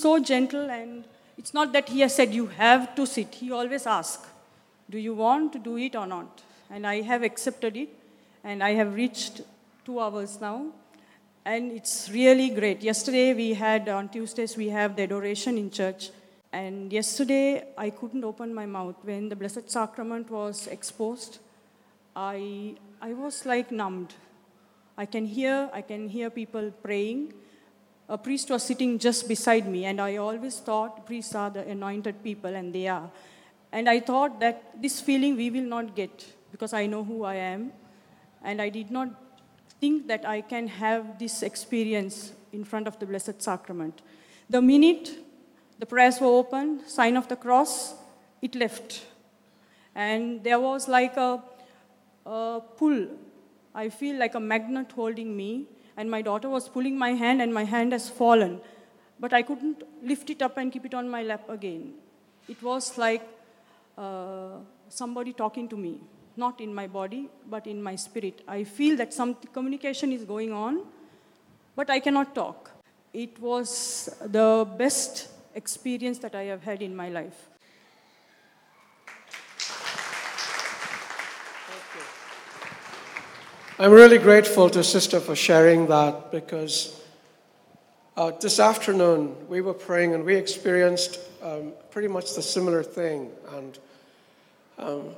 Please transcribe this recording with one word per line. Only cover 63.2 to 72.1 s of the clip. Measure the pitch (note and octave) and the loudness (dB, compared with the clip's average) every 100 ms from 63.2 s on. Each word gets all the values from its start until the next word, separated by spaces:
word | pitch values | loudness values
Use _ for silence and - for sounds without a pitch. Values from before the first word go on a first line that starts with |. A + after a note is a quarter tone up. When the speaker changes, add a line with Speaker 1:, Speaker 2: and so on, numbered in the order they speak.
| - - _ _ _ _ _ - | -6 -20 _ _ _ _ _ -16
Speaker 1:
uh, | G3 F#3+ F#3 F#3+ F#3 G3 G3+ _ G#3 | -12 -10 -12 -12 -14 -16 -20 _ _
somebody | - A#3+ A#3+ B3 | -12 -10 -8 -10
talking | B3 G#3+ A3 A#3 | -6 -6 -6 -10
to | G#3+ | -8
me, | F3+ D3+ - - - - | -10 -10 -16 -20 -20 -6
not | B3 B3 | -6 -6
in | G#3+ G3+ | -10 -10
my | G3 | -10
body, | G3 F#3+ A#3+ C#4 - - | -8 -8 -8 -12 -16 -14
but | G#3+ G#3+ | -12 -10
in | G#3 | -10
my | G3+ F#3+ | -10 -10
spirit. | - A#3 G3 F#3+ - | -10 -8 -10 -10 -12
I | G3+ G#3 | -10 -8
feel | - D4 D4 | 0 2 2
that | A3+ | -2
some | - A#3+ A#3+ - | -4 -4 -4 -10
communication | C4 C4 C4+ C#4+ C4+ C#4+ | -10 -8 -6 -6 -4 -4
is | B3+ G#3 | -4 -6
going | G#3 A3 | -8 -6
on, | G#3 A3 D#4+ G4+ - - _ _ _ _ _ _ - | -6 -4 -4 -6 -18 -20 _ _ _ _ _ _ -6
but | C#4+ | 0
I | C4+ | 0
cannot | C#4+ | 2